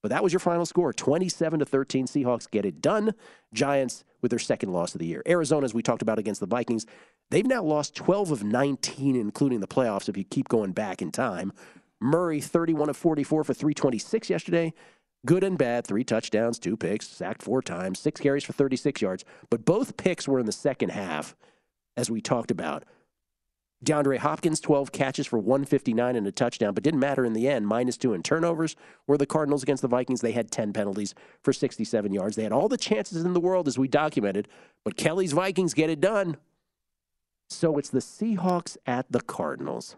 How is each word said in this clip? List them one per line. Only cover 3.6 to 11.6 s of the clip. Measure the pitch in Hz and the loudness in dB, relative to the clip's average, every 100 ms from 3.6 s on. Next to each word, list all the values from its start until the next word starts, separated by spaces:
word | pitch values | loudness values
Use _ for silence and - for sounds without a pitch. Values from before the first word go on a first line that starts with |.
| 139 139 127 - _ _ | 0 2 0 -6 _ _
with | 120 | -2
their | 117 | -2
second | - 113 98 | 0 -2 0
loss | 90 87 | -2 -2
of | 160 | -4
the | 165 | -6
year. | - - | -4 2
Arizona, | 175 156 151 | 2 4 2
as | 131 | 2
we | 113 | 0
talked | 123 117 | 0 0
about | 113 110 | 0 0
against | 104 98 | -2 -4
the | 92 | -2
Vikings, | 120 117 113 - - - _ _ | -2 0 -2 -4 -18 -20 _ _
they've | 156 | 0
now | 240 254 | 2 0
lost | 160 151 147 - | 0 0 -2 -2
twelve | - 196 190 | 0 2 2
of | 135 | -2
nineteen, | 104 120 143 135 - - 139 123 | 0 0 0 0 -6 -2 0 2
including | 107 - 143 120 | 0 0 0 2
the | 95 | 0
playoffs, | - 120 98 - | 0 2 0 -4
if | 95 | -6
you | |
keep | 95 - 127 | -4 -4 0
going | 117 101 | 0 0
back | 90 104 92 | -2 -4 -4
in | 82 | -6
time. | 95 117 87 95 - | -2 -2 -2 -6 -10